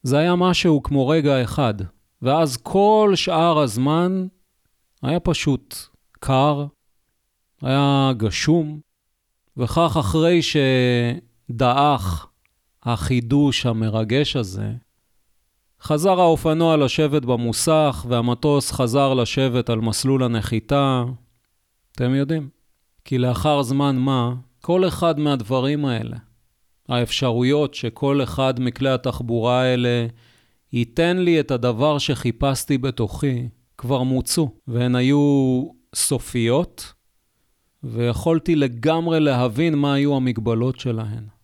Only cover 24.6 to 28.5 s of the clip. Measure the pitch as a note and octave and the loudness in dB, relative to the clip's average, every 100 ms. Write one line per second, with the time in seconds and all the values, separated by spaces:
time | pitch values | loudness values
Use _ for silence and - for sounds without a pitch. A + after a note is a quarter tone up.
24.6 | - F3+ F#3 D#3 E3+ D3 D3 C#3 G#2 C3 | -2 0 0 0 0 0 0 -2 -2 -2
25.6 | C3+ D3 C#3+ A2+ A2+ A#2 - _ _ _ | 0 -2 -2 -4 -6 -12 -16 _ _ _
26.6 | _ _ - B2 A#2+ - C3 A#2 B2 D3 | _ _ -4 -2 -2 -2 0 2 2 2
27.6 | C#3 - A#2+ - C#3 C#3 B2+ - C3 | 0 -4 -10 -4 0 0 -2 -2 -2